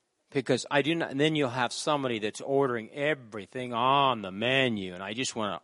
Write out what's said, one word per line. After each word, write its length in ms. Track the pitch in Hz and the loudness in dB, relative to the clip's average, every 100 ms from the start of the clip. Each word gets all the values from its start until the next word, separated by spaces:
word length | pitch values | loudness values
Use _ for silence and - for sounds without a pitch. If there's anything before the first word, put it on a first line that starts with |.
| _ _ _ | _ _ _
Because 340 | 139 120 127 - | -6 0 0 2
I 100 | 143 | 0
do 140 | 139 170 | 2 0
not, 160 | 139 | -2
and 80 | 139 | 2
then 160 | 156 156 | 2 2
you'll 140 | 135 | 0
have 220 | 123 120 | 0 -2
somebody 460 | - - 147 131 113 | -2 0 0 0 -2
that's 240 | 104 - | -2 -6
ordering 480 | - 139 139 120 110 | 0 2 2 0 -6
everything 840 | 143 143 151 117 107 95 131 123 | -4 -2 -2 -6 -12 -10 -10 -6
on 520 | 120 127 139 139 117 | 0 4 4 4 2
the 80 | 98 | -4
menu, 640 | 95 117 135 131 107 92 90 | -2 2 4 2 0 -4 -8
and 80 | |
I 100 | 95 | -8
just 220 | 110 131 120 | -6 -6 -4
wanna 260 | 107 85 | -4 -4